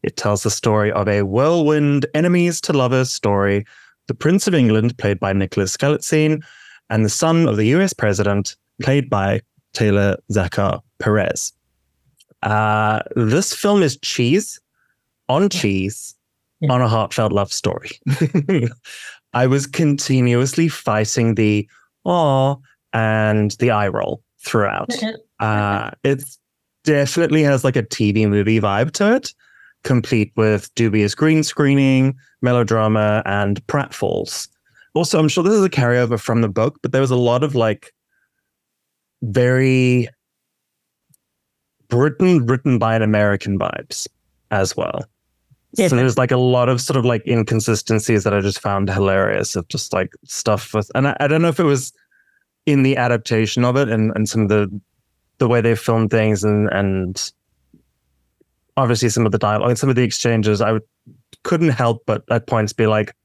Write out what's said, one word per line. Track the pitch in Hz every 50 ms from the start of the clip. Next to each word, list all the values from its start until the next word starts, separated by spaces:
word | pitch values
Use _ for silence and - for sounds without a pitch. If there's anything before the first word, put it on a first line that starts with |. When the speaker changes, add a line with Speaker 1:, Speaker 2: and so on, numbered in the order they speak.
Speaker 1:
It | - - -
tells | - - 104 104 95
the | - 110
story | - - - 117 107 107 104 107
of | - 104 101
a | 104 101 104
whirlwind | 101 95 95 120 139 156 170 175 151 147 156 151 147 143 143 143 131 -
enemies | - 151 165 180 180 180 170 175 165 -
to | - -
lovers | 156 139 127 123 131 127 127 127
story, | - - - 104 101 98 98 101 98 101 107 - - - - _ _ _ _ -
the | -
Prince | _ - 151 180 202 - 208
of | 175
England, | 151 123 110 110 110 110 120 - -
played | - 101 101 90
by | - 98
Nicholas | 95 98 95 92 - 104 98 92 -
Skeletzine, | - 139 143 151 - - - 160 156 156 156 156 156 156 - - - - - - - _ _
and | 107 110 110
the | 101
son | - - 170 160 165 165 165
of | 135 107
the | 104 107 113
U | 139 175
S | 196 185
president, | - - - 107 98 95 101 101 101 101 98 - - _ _ _ _ -
played | - 135 135 143 127 127
by | 107 101 98 98 107 110 _ _ _ _ _ _ _
Taylor | - 117 104 98 101 101 101 92 - _ -
Zachar | - 101 92 95 - - 101 92 - - _ _ _ _
Perez. | - 113 104 107 92 - - - - - _ _ _ _ _ _ _ _ _ _ _ _ _ _ _ _ _ _
Uh, | - 104 107 107 107 107 107 107 107 107 110 - - - -
this | 117 117 110 120 165 202 - -
film | - - 202 208 202 175
is | 143 117 -
cheese | - - - - 123 120 151 208 214 - - - _ _ _ _ _ _ _ _ _ _ _ _ _ -
on | 127 156 196 196
cheese | - 175 - 104 98 95 95 98 117 - - - - _ _ _ _ _ _ _ _ _
Speaker 2:
Yeah. | 160 143
Speaker 1:
on | 127 123
a | 127 110
heartfelt | 113 113 104 - - - 113 107
love | 95 101 98 -
story. | - - - 95 85 - - - - _ _ - 135 - 165 143 - 180 143 160 190 147
<laughs> | 117 117 117 _ _ - - - - - - - _ _ -
I | 120 127
was | 127 135 139 139 143
continuously | - - 165 147 143 143 - - 135 131 123 123 120 120 131 131 - - 170 160
fighting | - - - - 107 107 107 - - 127 117 113 110
the, | 110 110 107 107 104 104 _ _ _ _ _ _ _ _
"Aw," | 180 175 175 160 147 135 135 131 139 139 135 _ _ _ _ _ _
and | - 113 113 110 110 110 107 107 107 107 104 104 - -
the | 123 123
eye | 110 104 104 98
roll | - 52 50 - - - _ _ _ _ -
throughout. | - - 113 101 98 - 50 - -
Speaker 2:
Okay. | 233 - 214 220 220 - _ _ _ _
Speaker 1:
Uh, | 110 107 107 104 104 101 101 101 - - - _
it | - 135 139 135 139 - - _ _ _ _ _ _ _ _ _
definitely | _ 156 151 143 139 131 - 170 170 156 156 156 151
has, | 143 139 127
like, | - 135 127
a | 135
T | 107 - - - 110 104
V | 98 110 110
movie | 104 101 104 98 110 110 113
vibe | 101 101 98 104 123 160 -
to | - 202 208 240
it, | 269 - - - _ _ _ _ _ - - _ _ _
complete | - 131 120 110 - 131 110 104 - _
with | 120 110 107 107 98 - - _
dubious | - 117 110 98 110 104 104 -
green | - 156 156 160 156
screening, | 151 - - - 147 139 139 139 139 135 135 131 131 135 131 - _ _ _ _
melodrama, | - 123 123 123 117 101 113 110 110 107 110 110 107 107 107 107 -
and | - 101 101 101 101 101 - _
pratfalls. | - - 143 - - - - - 95 50 - - - - - - _ _ _ _ _ _ _ _ _ _
Also, | 156 170 - - 170
I'm | 156 151
sure | - 180
this | 165 196 220
is | 214 190
a | 185
carryover | - 143 123 120 120 123 123 113 120 107
from | - - 113 117
the | 113 104
book, | 95 107 110 143 - _
but | - 131
there | 131 135
was | 139 127
a | 127
lot | 123 123 117 120 123
of, | 147 147 139
like, | 123 113 110 104 - - - _ _ _ _ _ _ _ _ _ _ _ _ _ _ _ _ _ _ _ _ _ _ _ _ _ _
very | 127 110 98 127 123 123 127 127 131 131 131 127 127 127 123 123 117 113 _ _ _ _ _ _ _ _ _ _ _ _ _ _ _ _ _ _ _ _ _ _ _ _ _ _ _ _ _ _ _ _ _ _ _ _
Britain | 120 120 139 151 135 - 185 185 180 151 120
written | 117 135 127 _ 147 127 110
by | 110 113 113
an | 113
American | 110 107 107 104 104 101 101 98 - 104 98 95
vibes | - - - - - _ - - - - _ _ _ _ _ _ _ _
as | - 98 98 92 -
well. | - - - - - - _ _ _ _ _ _ _ _ _ - _ _ _ -
So | - 196
Speaker 2:
Definitely. | 170 139 120
Speaker 1:
there's, | 131 131 113 131
like, | 127 123
a | 131
lot | 127 127 123 127 123 123 123
of | 131 123
sort | 127 - 139 135
of, | 117
like, | 123 120 107 -
inconsistencies | - 120 113 107 - 113 110 - - 110 - - - 113 110 - - 117 104 90
that | 107 101
I | 101
just | 98 101 92 -
found | - 104 101 98 98 92
hilarious | 95 95 98 98 95 98 95 104 - 98 92 - -
of | 95 85 _
just, | - - - -
like, | - 92 95 85 - - _
stuff | - - - - 117 107 101 - - -
with, | 107 104 - -
and | 131 135 143
I, | - -
I | 147 139
don't | 156 160
know | 170 170
if | 147 -
it | 165
was | 151 143 127 131 - _ _ _ _ _ _ _ _ _ _ _ _ _ _ _
in | 156 147 139
the | 131 135 139
adaptation | 131 120 120 120 113 - - 117 110 110 107 - 123 123
of | 123 123
it | 135 143 110
and, | 113 110 110 110 -
and | 107 107 104
some | - 113
of | 107 98
the, | 107 104 104 95 98 104 _ _ _ _ _ _ _ _ _ _ _ _
the | 131 113
way | 120 117
they | 110 117 117
filmed | 110 - - 113 113 113 107
things | 113 113 110 107 107 92 101
and, | 107 104 104 104 104
and | - 98 98 98 95 95 92 90 92 - - - _ _ _ _ _ _ _ _ _ _ _ _ _ _ _ _ _ _ _ _ _ _ _ _ _ _ _ _ _
obviously | 139 135 117 117 107 127 113
some | - 117 117
of | 107
the | 95 107
dialogue | - 104 107 104 101 120
and | 123 -
some | - 135
of | 123
the | 120
exchanges, | 127 107 - - - 120 117 110 101 107 104 98
I | 113 107
would, | 113 110 - _ _ _ _ - - _ _ _ - _
couldn't | _ - 180 160 170 156
help | 127 110 127 117 113 113 _
but | - 107 - _ -
at | 123 113 -
points | - 123 113 110 107
be | - - 113
like | 110 107 107 107 - - _